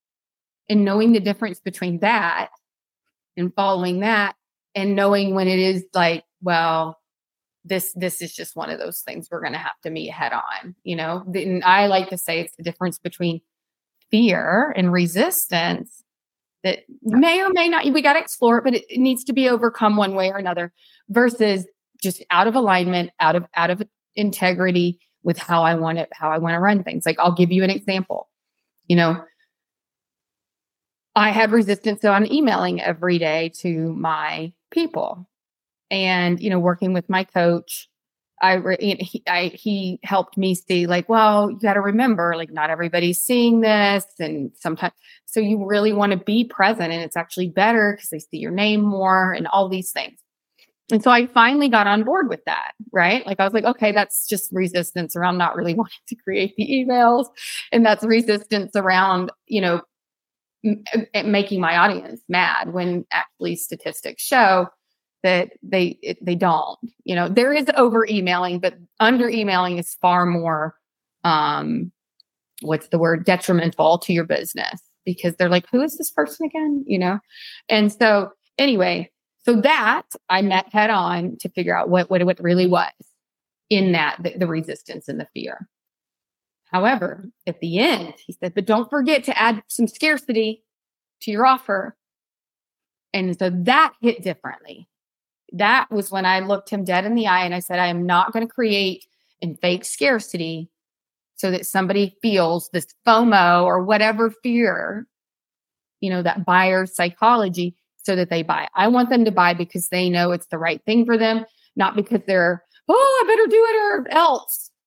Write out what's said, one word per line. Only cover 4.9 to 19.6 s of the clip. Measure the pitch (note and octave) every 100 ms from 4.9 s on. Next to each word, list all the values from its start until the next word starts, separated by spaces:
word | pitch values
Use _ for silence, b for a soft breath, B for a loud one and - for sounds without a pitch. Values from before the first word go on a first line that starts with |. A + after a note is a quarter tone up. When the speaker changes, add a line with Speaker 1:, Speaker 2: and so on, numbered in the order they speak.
| G3
Speaker 1:
knowing | G3+ G3+ G3
when | F#3+ F#3
it | F#3
is | F#3+ F#3+ F#3
like, | F3+ E3+ E3 - _
"Well, | F3+ E3 E3 D#3+ D#3+ D#3+ _ _ _ _ _ _
this, | F3 F#3+ F3+
this | F3+ F3+ -
is | E3+
just | - F3 D#3+
one | D3+
of | D#3+
those | - -
things | - F3 -
we're | E3+
gonna | D#3 D3+
have | - -
to | E3
meet | D#3+ -
head | - B2
on," | A#2 - F#2+ F3+ -
you | - E3
know? | D#3+ F3+ F#3
The, | F#3
and | F#3+ F3+
I | F3+ F#3+ G3+
like | F#3+ F#3
to | F3+
say | - E3
it's | E3+ -
the |
difference | E3+ - F3+ -
between | F3 - F3 E3 - _ _ _ _ _ _
fear | A3 A#3 F3 - G3 D4 F#3
and | F3+
resistance | F3+ F3 F3+ E4 - - E3+ F3 F3 - - _ _ _ _ _ _
that | F#3+ - _ -
Speaker 2:
Yeah. | A3+ B3
Speaker 1:
may | E4 F4+
or | F#4+
may | F4+ E4+
not, | E4 C#4+
we | D4
gotta | C#4+ D#4
explore | - - A#3+ A#3
it, |
but | C4+
it, | A#3+ -
it | B3
needs | C4 B3
to | -
be | B3+ B3+
overcome | A#3